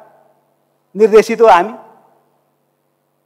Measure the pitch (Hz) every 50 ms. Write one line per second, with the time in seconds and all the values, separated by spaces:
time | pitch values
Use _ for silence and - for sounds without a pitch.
0 | - _ _ _ _ _ _ _ _ _ _ _ _ _ _ _ _ _ - 190
1 | 220 202 208 214 208 - 226 220 233 220 185 170 180 214 240 - - _ _ _
2 | _ _ _ _ _ _ _ _ _ _ _ _ _ _ _ _ _ _ _ _
3 | _ _ _ _ _